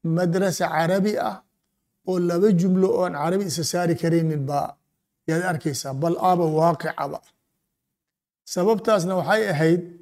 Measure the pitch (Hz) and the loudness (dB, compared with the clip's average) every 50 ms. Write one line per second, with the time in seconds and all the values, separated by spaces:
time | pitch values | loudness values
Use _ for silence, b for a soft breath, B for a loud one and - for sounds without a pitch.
0 | - 165 160 170 185 175 170 185 190 190 165 - 185 165 160 156 165 165 185 196 | -2 -2 0 0 0 0 0 0 0 -2 -2 -2 -2 -2 0 0 0 2 2 2
1 | 185 208 208 - - - 196 - _ _ _ _ _ _ _ _ _ _ _ _ | 0 0 -2 -2 -4 -4 -6 -10 _ _ _ _ _ _ _ _ _ _ _ _
2 | _ - 185 180 175 175 175 170 196 220 202 170 175 190 185 185 185 190 - - | _ -4 -2 0 0 0 2 2 4 4 4 4 4 4 4 4 4 2 2 0
3 | 180 175 175 143 147 165 180 196 202 185 127 156 156 - - 175 175 170 170 165 | 0 -2 -2 -4 -2 -2 -2 -2 -2 -4 -6 -6 -6 -4 -4 -2 0 0 0 0
4 | - 165 165 170 165 160 156 151 139 131 143 143 - - - _ _ _ _ _ | 0 0 2 2 2 0 -2 -2 -4 -2 -2 -4 -4 -4 -10 _ _ _ _ _
5 | _ _ _ _ _ - 160 165 180 185 170 147 - 160 139 120 - 139 135 131 | _ _ _ _ _ -2 -2 0 0 -2 -4 -2 -4 -4 -6 -6 -8 -8 -6 -2
6 | 156 170 170 175 - 185 180 175 175 160 156 156 160 170 165 - - 156 - - | -2 -2 -2 0 2 2 2 4 2 0 2 2 2 2 2 0 -4 -8 -6 -6
7 | 143 143 - - _ _ _ _ _ _ _ _ _ _ _ _ _ _ _ _ | -8 -8 -8 -12 _ _ _ _ _ _ _ _ _ _ _ _ _ _ _ _
8 | _ _ _ _ _ _ _ _ _ - - 185 175 208 226 208 220 226 220 202 | _ _ _ _ _ _ _ _ _ -8 -4 0 2 2 2 2 2 0 2 2
9 | 165 180 190 185 147 147 202 220 220 202 165 143 160 160 170 180 175 - - - | 2 0 -2 -2 0 0 0 0 0 0 0 2 4 4 4 2 0 -8 -16 -20